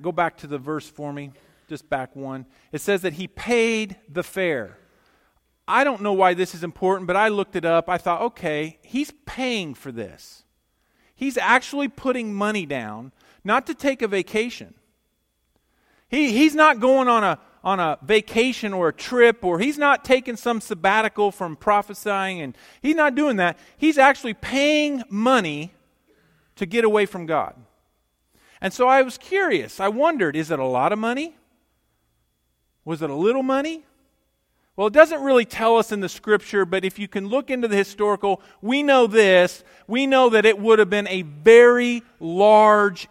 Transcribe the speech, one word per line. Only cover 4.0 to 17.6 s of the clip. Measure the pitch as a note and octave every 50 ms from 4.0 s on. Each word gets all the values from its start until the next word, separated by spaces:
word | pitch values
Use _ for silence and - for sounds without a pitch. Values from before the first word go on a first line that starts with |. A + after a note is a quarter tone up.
| _ -
the | C#3+ F3 F3+
fare. | - - G3 F#3+ F3 D#3 B2+ G#2+ F#2+ - _ _ _ _ _ _ _ _ _ _ _ _ _ _ _ _ _ _
I | - G#3+ A#3+ C#4
don't | C#4+ B3+ F#3+ G3+
know | G#3 G3+
why | F#3+ F#3+ F#3 F3+
this | F3 F#3 F3+ -
is | E3 E3
important, | F3 - - F#3+ F#3 F#3+ F#3+ F#3
but | E3+ F3+
I | G3 G#3+ A3
looked | G#3 G3+ F#3+ - -
it | F3+ E3
up. | E3 E3 E3 E3 -
I | F3+ E3+
thought, | - F3+ E3+ E3 G#3
"Okay, | A#3+ - - - D#3+ D3+ D3 D#3 D#3+ D#3+ _ _
he's | _ - C4 D4 - - _ _
paying | - - - C4 B3+ A#3+ G#3+ F3+ D3+ B2+
for | - - C#3 A#2+
this. | A2+ G#2+ F#2 D2+ - - - - _ _ _ _ _ _ _ _ _ _ _ _ _ _ _ _
He's | - C4 C#4 A#3+
actually | A#3+ F#3 G3 A#3 C4 B3+ - - C#4+ C#4+ C4
putting | - - - C4+ B3 B3+ A#3 G#3+ G3+
money | G3 G3+ G#3 G#3+ G#3 F3
down, | C#3 C#3 C3 A#2 G#2+ G#2+ A2 B2 C3+ - _ _ _ _ _ -
not | F#3 G#3+ C4 C4
to | - D#4
take | - - C#4 C4+ A#3 A#3+
a | G#3
vacation." | G3 G3 F3 - - G#3+ A3+ B3 - - G#2+ - - _ _ _ _ _ _ _ _ _ _ _ _ _ _ _ _ _ _ _ _ _ _ _ _ _ _ _
He, | - C#4 D4+ C4+ G#3
he's | A#3 D4+ D#4 C#4+
not | D4+ D#4 D#4 C#4+ A3+
going | G#3 B3+ C4+ C4+ B3+ B3
on | A#3+ A3+ G#3
a | F#3+ D#3+ - _ _ _ _